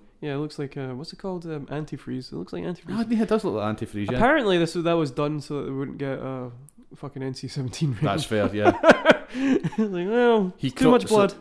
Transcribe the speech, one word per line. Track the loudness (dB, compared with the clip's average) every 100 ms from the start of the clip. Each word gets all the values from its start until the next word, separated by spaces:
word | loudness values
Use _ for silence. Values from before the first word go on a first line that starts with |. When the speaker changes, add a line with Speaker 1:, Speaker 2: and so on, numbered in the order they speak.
| -12 _
Speaker 1:
yeah, | -6 -4
it |
looks | -6 -6
like, | -8 -8
uh, | -10
what's | -10 -12
it | -12
called? | -8 -8 -8
Um, | -10 -8
antifreeze. | -8 -8 -10 -8 -8 -8
It | -10
looks | -8
like | -8
antifreeze. | -6 -8 -6
Speaker 2:
Ah, | -4 0
yeah, | 0
it | 2
does | 0
look | 0 -2
like | -2 -4
antifreeze, | -6 -4 -2
yeah. | 2
Speaker 1:
Apparently, | 4 4 2 2
this, | 2
that | 0 0
was | 0 0
done | -2 -2 -4
so | -6 -8
that | -6
it |
wouldn't | -6 -8 -6
get | -6 -6
a | -6 -8 -10 -14 -20 -20 -20 -14
fucking | -12 -8
N | -8
C | -8 -8
seventeen | -6 -6 -2 -2
rating. | 0 0
Speaker 2:
That's | -2 0
fair, | 0 0 2
yeah. | 2 4
Speaker 1:
<laughs> | 6 6 6 4 2 -2
It's | 2 2 0 0
like, | -2 0 0
well, | 4 6 4 2 -2
Speaker 2:
He | -6
Speaker 1:
too | 2 6
Speaker 2:
craw-, |
Speaker 1:
much | 6 6
Speaker 2:
so, | 4
Speaker 1:
blood. | 4 0